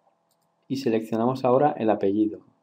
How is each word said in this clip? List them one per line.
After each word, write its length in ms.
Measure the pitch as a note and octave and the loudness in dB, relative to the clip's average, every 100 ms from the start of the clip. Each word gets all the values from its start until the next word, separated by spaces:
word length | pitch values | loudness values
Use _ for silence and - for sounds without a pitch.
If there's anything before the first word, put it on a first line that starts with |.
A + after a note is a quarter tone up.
| _ _ _ _ _ _ - | _ _ _ _ _ _ -10
y 100 | C3+ | -6
seleccionamos 680 | B2 A2 - A2 A#2+ C3 B2+ | -2 -2 -2 -2 -2 0 2
ahora 300 | B2+ D3 - | 4 2 0
el 140 | A2 | 0
apellido. 480 | G#2 G2+ G#2 G#2+ F#2+ _ _ | 2 2 0 0 -4 _ _